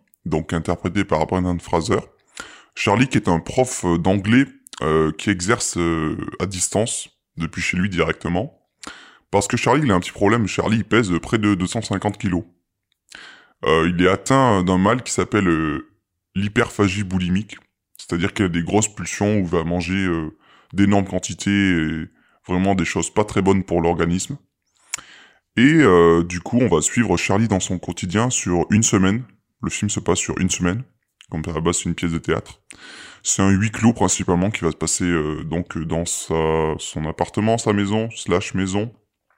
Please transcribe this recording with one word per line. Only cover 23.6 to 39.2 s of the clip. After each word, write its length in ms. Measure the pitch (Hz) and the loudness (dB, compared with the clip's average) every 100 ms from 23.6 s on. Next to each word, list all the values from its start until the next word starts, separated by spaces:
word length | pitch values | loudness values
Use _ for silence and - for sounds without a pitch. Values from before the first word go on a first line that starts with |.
pour 180 | - 87 | 0 0
l'organisme. 560 | 82 85 85 92 - 143 _ _ _ _ - - - - - _ _ 110 | 0 0 0 -2 -4 -12 _ _ _ _ -16 -16 -16 -20 -20 _ _ 4
Et, 160 | 135 160 | 6 8
euh, 420 | 117 87 85 85 | 8 8 8 6
du 160 | 85 87 | 2 -6
coup, 200 | - 120 | -2 0
on 80 | 123 | 4
va 140 | 80 | 2
suivre 360 | - 120 104 87 | 2 0 0 0
Charlie 300 | - 98 113 | 2 0 2
dans 120 | 95 | 0
son 180 | - 90 | -2 -6
quotidien 520 | - 87 90 104 123 | -6 -8 -2 0 0
sur 360 | - 92 87 - | -2 0 0 2
une 120 | 107 | 2
semaine. 400 | 107 104 95 113 131 _ _ - | 4 4 4 2 -4 _ _ -8
Le 80 | 80 | -8
film 200 | - 104 | -4 -4
se 100 | 107 | -2
passe 200 | 87 90 | -2 -2
sur 180 | - - | -2 -2
une 100 | 90 | -2
semaine. 340 | - 87 110 131 _ _ _ - | 0 -2 -2 -8 _ _ _ -10
Comme 140 | 80 80 | -8 -6
à 60 | |
la 80 | 78 | -2
base, 160 | 82 87 | -2 -2
c'est 80 | 87 | -4
une 100 | 82 | -4
pièce 160 | 87 | -4
de 60 | 82 | -4
théâtre. 440 | - 67 - - _ - - - - - | -2 -4 -4 -20 _ -20 -20 -20 -20 -12
C'est 180 | - - | -6 0
un 80 | 98 | 2
huis 200 | 98 110 | 2 0
clos 220 | - 113 | 2 2
principalement 560 | 117 95 - 92 87 92 | 2 0 0 0 0 0
qui 120 | - 82 | -2 -4
va 60 | |
se 40 | - | -4
passer, 280 | 78 - 90 | -4 -2 0
euh, 380 | 82 76 78 | 0 -2 -6
donc, 340 | 78 82 - 85 | -6 -6 -6 -8
dans 280 | 80 82 85 | -4 -4 -4
sa, 680 | - - 80 80 80 78 73 | -8 -4 0 0 0 -2 -4
son 260 | - 80 78 | -8 -8 -8
appartement, 520 | - 87 107 110 113 | -4 -4 0 0 0
sa 140 | 110 | 0
maison, 360 | 101 101 110 113 | 0 0 -2 -4
slash 420 | - - 90 - | -8 -2 -2 0
maison. 380 | 95 95 101 120 _ _ _ | -4 -2 -2 -6 _ _ _